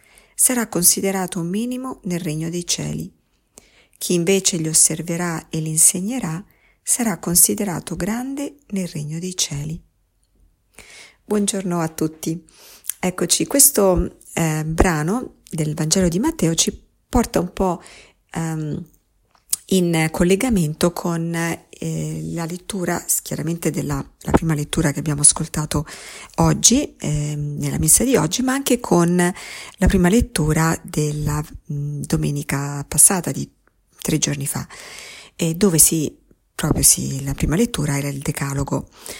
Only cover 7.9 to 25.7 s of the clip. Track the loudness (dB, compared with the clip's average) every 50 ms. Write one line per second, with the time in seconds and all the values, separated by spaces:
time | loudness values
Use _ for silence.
7.9 | -6 -4 -4 -4 -4 -4 -6 -6 -6 -6 -8 -8 -10 _ _ -8 -6 -4 -4 -4
8.9 | -6 -8 -6 -6 -6 -6 -6 -6 -4 -4 -4 -4 -4 -6 -6 -8 -8 -10 -12 _
9.9 | _ _ _ _ _ _ _ _ _ _ _ _ _ _ _ _ _ -20 -20 -20
10.9 | -20 -20 -20 -20 _ _ _ -2 0 0 0 0 -2 -2 -2 -2 -2 0 -2 -2
11.9 | -2 -2 -4 -4 -4 -6 -6 -6 -6 -6 -8 _ _ -20 -20 -20 -20 -16 -12 -12
12.9 | -8 -4 -4 -2 -2 0 0 0 0 0 0 2 4 4 4 4 6 4 4 6
13.9 | 6 4 2 -2 -6 -14 -14 -6 -2 0 0 0 0 -2 -2 -2 2 2 4 4
14.9 | 4 2 0 0 0 -2 -4 -6 -14 _ -16 -8 -4 -2 -2 -2 -2 -2 0 0
15.9 | 2 2 2 2 2 2 0 0 0 2 0 0 2 0 -2 -2 -4 -8 _ _
16.9 | _ _ _ -2 0 0 0 2 0 0 -2 -2 -2 -2 0 0 -2 -4 -8 -16
17.9 | -20 -20 -20 _ _ _ _ _ -6 -6 -4 -4 -4 -6 -6 -6 -6 -8 -10 -14
18.9 | _ _ _ _ _ _ _ _ _ _ _ -10 -10 -6 -2 2 2 4 4 4
19.9 | 2 2 2 2 2 2 4 4 4 4 2 2 2 2 2 2 0 2 2 0
20.9 | 0 0 -4 -2 -2 -2 -2 -2 -2 -2 -2 -2 -4 -6 -10 -18 -12 -8 -8 -6
21.9 | -4 -4 -4 -6 -6 -6 -6 -6 -6 -6 -6 -6 -8 -10 -10 -8 -6 -4 -2 -2
22.9 | -2 -2 -2 -2 -4 -4 -4 -4 -6 -4 -2 -2 -2 -2 -2 -2 -2 -2 -2 -2
23.9 | -2 -4 -4 -8 _ -12 -4 0 0 2 2 2 0 0 -2 -4 -2 0 0 0
24.9 | 0 0 -2 -2 0 2 2 2 2 0 -4 -6 -4 -4 -4 -2